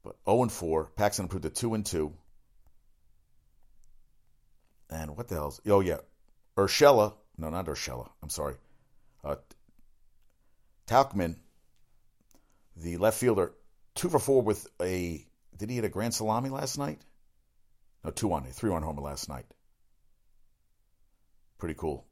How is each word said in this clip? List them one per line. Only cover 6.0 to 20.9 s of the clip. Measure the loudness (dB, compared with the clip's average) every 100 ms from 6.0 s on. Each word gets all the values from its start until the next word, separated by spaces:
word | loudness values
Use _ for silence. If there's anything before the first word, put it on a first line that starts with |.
| -6 _ -20 _ _ 0
Urshela, | 2 8 8 10 4 0 _ -8
no, | -6
not | -4
Urshela, | -6 -8 -8 -10 -12 _
I'm | -10
sorry. | -6 -6 -6 _ -20 _ -20 -20 _
Uh, | -8 -8 -10 -20 -20 -20 -20 -20 -20 -20 -20 _ _ _ _ _ 2
Tauchman, | 4 4 0 -2 -4 -16 _ _ _ _ -20 _ _ _ -20 _ _ _ -10
the | -6 2
left | 2 4
fielder, | 2 2 0 -4 -20 _ -14
two | -6 0
for | 0
four | 4 4
with | 4 -2 -4 _
a, | -2 0 -2 -6 -12 _ _ -12
did | -6
he | -4
hit | -2
a |
grand | -2 -2
salami | -2 0 0 -2
last | -4 -6 -4
night? | -6 -8 -16 _ _ _ _ _ _ _ _ _
No, | -10
two | -4 -2
on, | -2
a | -6
three-run | -4 -2 -2
homer | -4 -6
last | -8 -10 -10
night. | -12 -14 -20 _ _ _ _ _ _ _ _ -20 _ _ _ _